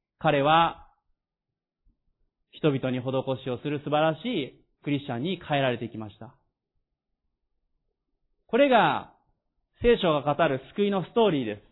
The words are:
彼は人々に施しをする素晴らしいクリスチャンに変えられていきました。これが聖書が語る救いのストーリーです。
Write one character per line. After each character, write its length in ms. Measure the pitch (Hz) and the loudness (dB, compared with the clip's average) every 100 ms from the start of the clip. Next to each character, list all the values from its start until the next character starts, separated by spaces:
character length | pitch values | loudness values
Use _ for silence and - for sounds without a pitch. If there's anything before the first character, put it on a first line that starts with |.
| _ _ | _ _
彼 220 | 160 147 | 0 2
は 440 | 139 160 165 - - _ _ _ _ _ _ _ _ _ _ _ _ _ _ _ _ | 4 4 4 -2 -16 _ _ _ _ _ _ _ _ _ _ _ _ _ _ _ _
人 180 | - 160 | -4 -2
々 220 | 135 131 | 0 -2
に 80 | 127 | -4
施 20 | 123 131 131 131 | -2 -4 -2 -6
し 80 | 135 | -6
を 80 | 120 | -8
す 100 | 151 | -6
る 120 | 143 | -8
素 100 | 147 | -2
晴 120 | 151 | 0
ら 140 | 160 156 | 0 -2
し 20 | |
い 400 | 240 214 127 - _ _ | -6 -6 -8 -12 _ _
ク 80 | - | -4
リ 100 | 143 | -4
ス 60 | 139 | -4
チ 60 | |
ャ 60 | 120 | -6
ン 40 | |
に 180 | 160 175 - | -4 -6 -4
変 120 | 143 | -2
え 20 | |
ら 100 | 135 | 0
れ 80 | 120 | -2
て 60 | |
い 60 | 117 | -6
き 80 | 107 | -12
ま 100 | 107 | -14
し 100 | - | -16
た。 160 | 113 - _ _ _ _ _ _ _ _ _ _ _ _ _ _ _ _ _ _ _ _ _ | -20 -20 _ _ _ _ _ _ _ _ _ _ _ _ _ _ _ _ _ _ _ _ _
こ 100 | 233 | 2
れ 120 | 285 | 4
が 440 | 240 165 117 - _ _ _ _ _ _ - | 4 4 0 -6 _ _ _ _ _ _ -2
聖 160 | 240 233 | 2 2
書 220 | 185 151 | 2 0
が 140 | 135 | 0
語 140 | 147 165 | 0 0
る 120 | 131 - | 0 -6
救 160 | - 202 | -2 -2
い 40 | |
の 140 | 196 | -2
ス 80 | 165 | -2
ト 160 | 233 214 | 0 2
ー 20 | |
リ 120 | 147 | 2
ー 20 | |
で 120 | 113 104 | -2 -8
す。 60 | - | -12